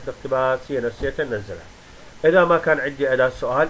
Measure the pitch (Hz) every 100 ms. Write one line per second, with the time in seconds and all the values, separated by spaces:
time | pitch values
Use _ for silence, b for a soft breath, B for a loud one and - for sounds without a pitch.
0 | - - 135 131 131 131 - 139 117 107
1 | 139 135 143 110 101 85 - - B B
2 | B B 156 180 170 170 165 156 135 139
3 | 139 131 127 127 123 131 160